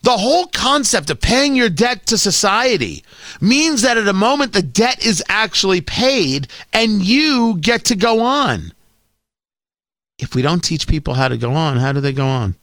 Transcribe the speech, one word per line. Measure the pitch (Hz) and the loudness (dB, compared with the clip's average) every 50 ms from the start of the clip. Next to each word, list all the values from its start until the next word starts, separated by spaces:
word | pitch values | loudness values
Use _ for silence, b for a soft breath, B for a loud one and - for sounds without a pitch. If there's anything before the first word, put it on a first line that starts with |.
The | - 247 247 | 4 2 2
whole | 208 190 247 302 359 359 | 2 2 2 2 2 0
concept | 349 - - - 247 277 294 262 - - 202 143 147 | -2 -4 -4 0 0 0 2 2 0 0 0 0 -2
of | 151 - | -4 -2
paying | - - 220 254 277 294 269 | 0 2 2 2 2 2 2
your | 254 240 226 | 2 2 0
debt | 170 143 226 240 247 - - | 2 2 0 0 0 -4 -4
to | - 233 | -2 -2
society | 208 - 202 165 - - 202 196 220 254 262 240 175 123 92 76 - B B B B B B B B | 0 0 0 0 0 0 2 2 2 2 0 0 0 -2 -4 -6 -12 B B B B B B B B
means | 147 196 254 285 320 330 311 240 | 2 2 4 4 2 2 2 2
that | 202 262 240 226 | 2 2 2 2
at | 214 | 0
a | 202 | 0
moment | 196 190 202 240 277 285 277 240 | 0 2 2 2 2 0 0 0
the | 202 208 | 0 -2
debt | 170 139 120 190 220 247 254 - - | -2 0 0 0 0 0 0 -2 -2
is | 220 208 156 - - | -2 -2 -2 -2 -2
actually | 190 208 220 208 - - - 190 190 185 | -2 -2 -2 -2 -2 -2 0 0 0 0
paid | - - - - 233 262 269 254 180 135 131 143 139 B B B B B | -2 -4 -4 0 0 2 2 2 0 -2 -2 -4 -6 B B B B B
and | - 220 226 220 214 202 | -2 0 0 2 0 0
you | 185 185 240 277 311 311 285 254 233 233 220 175 | 2 2 2 2 2 2 2 2 2 0 0 0
get | 147 220 240 233 - | 0 0 0 0 0
to | - 240 | -2 0
go | 190 190 233 226 226 | 0 2 2 2 2
on. | 226 247 269 294 277 202 123 92 76 85 - _ _ _ _ _ _ _ _ _ _ _ _ _ _ _ _ _ _ _ _ _ _ _ _ _ _ _ _ _ | 2 0 0 0 0 0 -2 -4 -6 -10 -18 _ _ _ _ _ _ _ _ _ _ _ _ _ _ _ _ _ _ _ _ _ _ _ _ _ _ _ _ _
If | - - - | -12 -4 -4
we | 127 | 0
don't | 127 143 170 175 | 0 2 0 0
teach | - - 165 147 - | 0 -2 -4 -4 -2
people | - - 156 - - 127 | -2 -2 -2 -2 -4 -2
how | 127 135 | 0 0
to | 131 123 | 0 0
go | 117 117 120 131 | -2 -4 -2 -2
on, | 156 165 151 135 120 | 0 0 0 0 0
how | 127 135 | 0 0
do | 139 143 | -2 -2
they | 139 143 | -2 -2
go | 135 135 135 135 | -2 -2 -2 0
on? | 131 127 113 95 90 _ | 0 0 -2 -2 -4 _